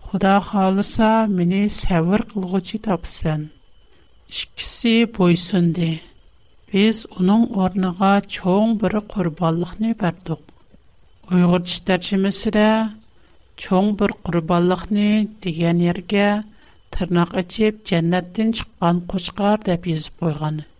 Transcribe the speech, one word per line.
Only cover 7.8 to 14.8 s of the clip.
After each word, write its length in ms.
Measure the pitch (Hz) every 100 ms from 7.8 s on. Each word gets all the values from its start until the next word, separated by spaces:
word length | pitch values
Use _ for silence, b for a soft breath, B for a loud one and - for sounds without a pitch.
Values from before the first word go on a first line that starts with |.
| 185 175 196 202 -
çoň 400 | - 180 185 220 220
bir 160 | 220 208
gurbanlykny 920 | 208 214 170 151 170 165 180 - 220
berdik. 480 | 226 185 165 - 160 - - - - _ - - -
Uýgurça 540 | - 180 175 180 175 -
terjemesinde 840 | - 185 180 196 196 196 226 214 214 220 220 214 - b b b _ -
"çoň 260 | - 185 208
bir 160 | 202 202 -
gurbanlykny" 920 | - 170 160 175 175 180